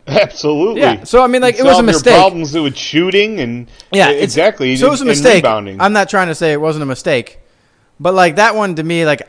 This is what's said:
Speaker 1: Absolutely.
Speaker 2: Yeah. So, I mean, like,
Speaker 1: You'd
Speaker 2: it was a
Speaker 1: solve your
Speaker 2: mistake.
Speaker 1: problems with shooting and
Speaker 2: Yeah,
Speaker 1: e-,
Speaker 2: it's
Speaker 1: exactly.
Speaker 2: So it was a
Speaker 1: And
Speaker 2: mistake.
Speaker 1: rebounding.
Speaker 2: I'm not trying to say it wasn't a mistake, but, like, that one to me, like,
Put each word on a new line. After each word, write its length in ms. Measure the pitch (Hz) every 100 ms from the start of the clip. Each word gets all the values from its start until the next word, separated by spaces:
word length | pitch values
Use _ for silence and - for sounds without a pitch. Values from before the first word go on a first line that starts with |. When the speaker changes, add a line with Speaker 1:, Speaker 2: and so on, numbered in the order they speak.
| -
Speaker 1:
Absolutely. 760 | 139 190 - 151 151 196 226
Speaker 2:
Yeah. 220 | 277 110
So, 200 | - 247
I 40 | 254
mean, 140 | 247
like, 160 | 247 240
Speaker 1:
You'd 80 | 262
Speaker 2:
it 20 |
was 60 |
a 20 | 180
Speaker 1:
solve 100 | 226
your 80 |
Speaker 2:
mistake. 220 | 160 - 165
Speaker 1:
problems 380 | 190 175 156 165
with 200 | 147 -
shooting 600 | - 151 185 190 214 214
and 300 | 120 120 120 - -
Speaker 2:
Yeah, 180 | 196 170
Speaker 1:
e-, 40 | 143
Speaker 2:
it's 80 |
Speaker 1:
exactly. 520 | 135 131 190 214 131 131
Speaker 2:
So 100 | 262
it 20 |
was 100 | 277
a 20 |
Speaker 1:
And 60 | 262
Speaker 2:
mistake. 340 | 143 247 196
Speaker 1:
rebounding. 360 | 127 110 101 98
Speaker 2:
I'm 120 | 196
not 160 | 214 190
trying 180 | 202 180
to 80 | 156
say 180 | 165
it 80 | 147
wasn't 220 | 156 156
a 40 | 143
mistake, 520 | 127 175 131 - - _ _ _ _ _ -
but, 140 | 156 185
like, 220 | 175 151
that 180 | 226 214
one 200 | 202 156
to 80 |
me, 220 | 160 170 160
like, 160 | 143